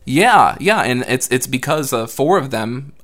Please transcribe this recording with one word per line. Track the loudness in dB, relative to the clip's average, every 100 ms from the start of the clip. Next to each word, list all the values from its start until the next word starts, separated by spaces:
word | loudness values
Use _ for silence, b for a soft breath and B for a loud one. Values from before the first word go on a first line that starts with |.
| -2
Yeah, | 2 6 6 4 2
yeah, | 0 2
and | 0 -2 -2
it's, | -4 -2
it's | -2 -2
because, | -4 -2 -2 -2
uh, | -4 -4
four | -2 2 2
of | 0
them, | -6 -6 -8 -12 -10